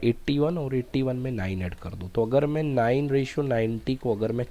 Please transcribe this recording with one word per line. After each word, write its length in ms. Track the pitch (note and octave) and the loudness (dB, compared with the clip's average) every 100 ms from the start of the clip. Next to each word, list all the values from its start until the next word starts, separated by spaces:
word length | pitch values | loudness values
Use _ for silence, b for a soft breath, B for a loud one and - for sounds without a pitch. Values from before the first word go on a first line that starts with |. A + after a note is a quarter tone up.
एट्टी 340 | A#2+ A#2 - C#3+ | 2 0 0 2
वन, 200 | D3+ F3 | 2 0
और 160 | C#3 | -2
एट्टी 280 | C3 B2 C3+ | -2 -2 0
वन 140 | C3 B2+ | 0 -2
में 140 | C3 | -4
नाइन 300 | A#2 F#2 F#2+ | -4 -2 -2
ऐड 120 | F2+ | -4
कर 160 | - F2+ | -6 -10
दो। 180 | F#2 F2+ | -10 -4
तो 180 | - A2+ | 0 2
अगर 200 | C3 D3 | 4 2
मैं 160 | D3+ | 0
नाइन 480 | D3+ C3 A#2 C3 C#3+ | 0 2 4 2 2
रेशियो 360 | C#3 C3 - C#3 | 0 0 -2 0
नाइंटी 480 | A#2 A2+ A2+ - | 2 2 0 -2
को 200 | C3 B2 G#2 | -2 0 0
अगर 160 | A2 | 0
मैं 140 | A#2 B2 | -2 -4